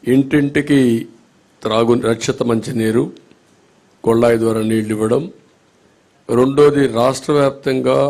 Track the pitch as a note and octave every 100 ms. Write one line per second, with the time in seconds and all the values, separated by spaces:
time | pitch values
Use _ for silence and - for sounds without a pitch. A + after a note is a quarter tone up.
0 | - C3 C3+ D3+ C#3+ D3 C#3+ C#3 B2+ A2+
1 | - - _ _ _ _ A2 A2 A#2 A#2+
2 | A2+ A2+ - - A#2+ A2+ A2 A2+ A2 A2+
3 | D3+ - _ _ _ _ _ _ _ _
4 | - A2+ A#2+ A#2 A2+ A2 A2 A2+ G#2+ G#2+
5 | A2 B2+ E3+ - _ _ _ _ _ _
6 | _ _ - A#2 C3 C#3 D3 C#3+ C3+ A2
7 | B2 C3 - D3 C#3 C3+ - C3 B2+ C3+
8 | C#3